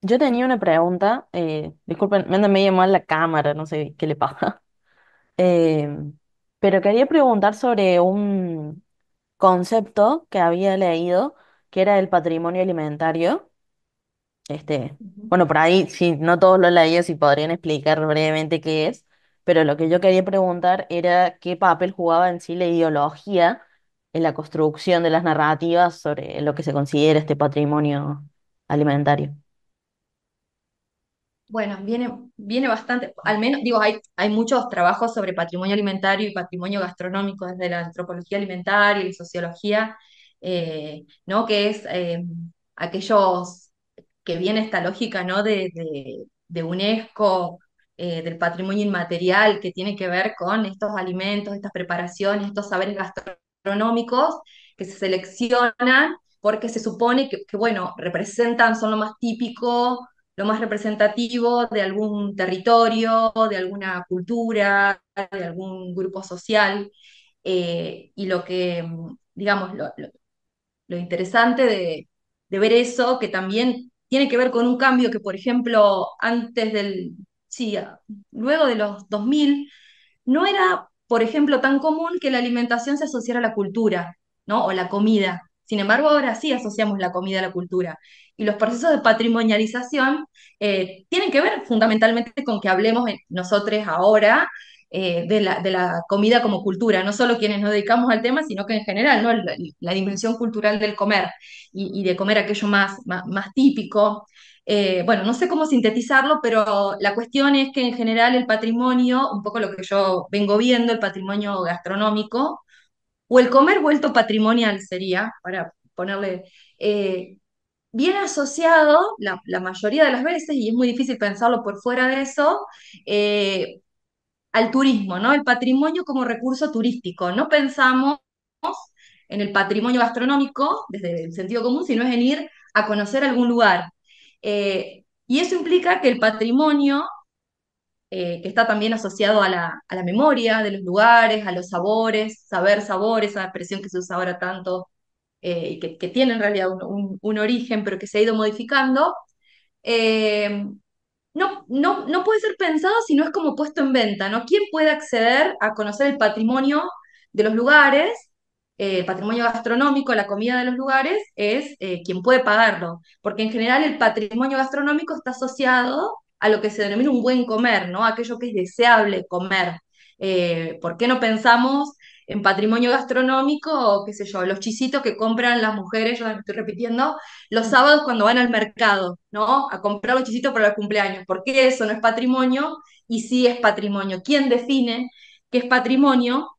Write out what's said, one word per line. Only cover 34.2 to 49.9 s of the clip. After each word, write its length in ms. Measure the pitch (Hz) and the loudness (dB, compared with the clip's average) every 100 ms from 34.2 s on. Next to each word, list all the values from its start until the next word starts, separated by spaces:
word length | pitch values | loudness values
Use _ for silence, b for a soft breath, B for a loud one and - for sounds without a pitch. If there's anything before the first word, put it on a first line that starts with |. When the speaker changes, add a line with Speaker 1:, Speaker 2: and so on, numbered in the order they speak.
| 202 | 0
Speaker 3:
muchos 380 | 214 226 254 226 | 0 2 0 0
trabajos 440 | 185 175 202 233 | 0 2 2 -2
sobre 200 | 226 190 | -2 -4
patrimonio 420 | 185 170 180 190 | -4 -4 -4 -2
alimentario 540 | 202 202 190 196 196 214 | -2 -2 -2 0 0 -2
y 40 | |
patrimonio 460 | 190 175 180 180 202 | -6 -10 -8 -6 -4
gastronómico 640 | 180 - 180 190 202 196 180 | -6 -8 -6 -4 -4 -6 -12
desde 220 | 180 180 | -8 -6
la 120 | 175 | -6
antropología 580 | 170 170 175 175 175 202 | -8 -10 -12 -12 -6 -6
alimentaria 680 | 202 180 180 202 208 202 | -6 -8 -2 2 4 2
y 80 | 185 | -2
sociología, 840 | 185 170 180 170 170 208 208 220 b b b b _ | -8 -10 -8 -8 -8 -2 -2 -2 b b b b _
eh, 640 | 185 180 165 156 151 151 - b - | -6 -6 -6 -8 -12 -14 -20 b -4
¿no? 200 | 196 226 | -2 0
Que 220 | 208 208 | 0 0
es, 160 | 214 - | -4 -6
eh, 340 | 180 175 170 175 165 170 _ _ - | -6 -4 -6 -6 -10 -14 _ _ -10
aquellos 920 | 170 190 190 214 185 180 175 - _ _ _ _ _ _ | -8 -8 0 2 4 0 -4 -14 _ _ _ _ _ _
que 120 | - 165 | -8 -4
viene 220 | 185 220 | -2 -2
esta 220 | 214 185 | -2 -4
lógica, 420 | 165 - 156 190 | -4 -4 -6 -4
¿no? 180 | 180 190 | -4 -2
de, 260 | 208 202 185 | 0 -2 -4
de, 520 | 165 160 147 131 131 - _ _ | -8 -10 -10 -12 -16 -16 _ _
de 140 | 170 | -8
unesco, 960 | 165 180 202 220 220 - 208 185 175 175 _ _ _ _ | -6 -2 0 -2 -4 -2 0 2 -2 -10 _ _ _ _
eh, 260 | 175 165 | -8 -6
del 160 | 165 165 | -8 -4
patrimonio 460 | 170 170 190 202 | -4 -4 -6 -2
inmaterial, 760 | 208 185 170 175 180 175 214 208 | -2 -2 -4 -2 2 4 4 2
que 120 | 185 | -4
tiene 240 | 180 196 | -8 -8